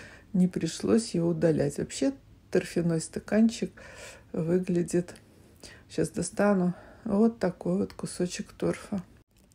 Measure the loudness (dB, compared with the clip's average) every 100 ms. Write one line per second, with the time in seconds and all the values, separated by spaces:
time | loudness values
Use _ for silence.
0 | -10 -20 -2 2 2 2 -4 -2 2 2
1 | 2 0 0 2 2 4 0 -2 -6 -2
2 | -2 -2 -12 -20 -2 -2 0 0 0 0
3 | -4 -10 0 4 4 2 -6 -8 -20 -18
4 | -18 -20 -8 -4 0 0 2 0 0 0
5 | -2 -10 -20 -20 -20 -20 -20 -20 -8 -4
6 | -4 -4 -6 0 2 4 2 -2 -10 -14
7 | -2 2 4 2 -2 -2 -2 -2 -2 -6
8 | -10 -4 -4 -4 -10 -4 -4 -4 -6 -8
9 | -8 -18 _ _ _